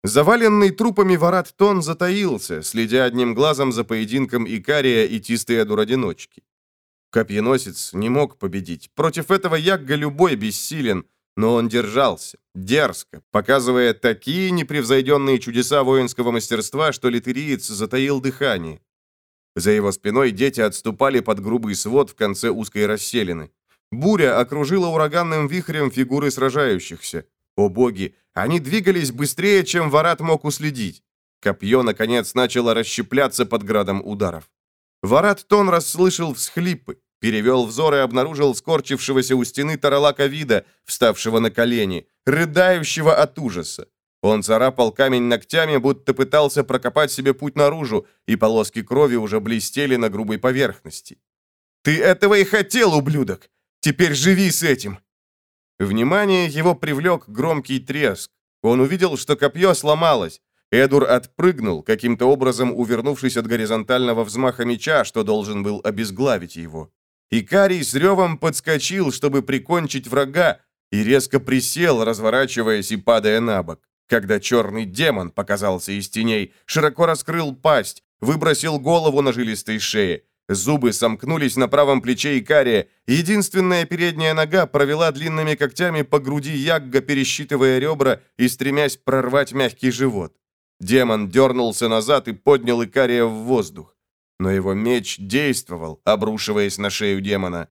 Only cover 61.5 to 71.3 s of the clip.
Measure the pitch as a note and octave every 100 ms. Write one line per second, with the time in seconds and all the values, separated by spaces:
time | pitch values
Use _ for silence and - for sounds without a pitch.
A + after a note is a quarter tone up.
61.5 | D3 A2 E2 - A2 A#2+ A2+ B2 C#3 C3
62.5 | A#2 B2 A2+ A#2 A#2 C3 C3+ C3 C#3 A2+
63.5 | A#2 G#2+ A2 G#2+ B2+ B2 A2+ G#2+ A2 B2+
64.5 | A#2+ A#2+ A#2 - D3+ A2 A2+ G#2 G#2+ G#2
65.5 | G#2 G2+ G2+ A2 G#2 A2 G2 C3+ G#2 F2
66.5 | E2 E2 D#2+ D2+ _ _ _ _ A2+ G2+
67.5 | F#3+ G3 F#3 - C3+ F3+ G3 F3+ D#3 E3
68.5 | - - D#3 - G3 D#3 B2+ C#3+ C#3 C3+
69.5 | C3 B2+ E3+ D3+ C#3 B2 C3+ C3+ D3+ E3
70.5 | - _ _ _ G2+ G#2+ C3+ C3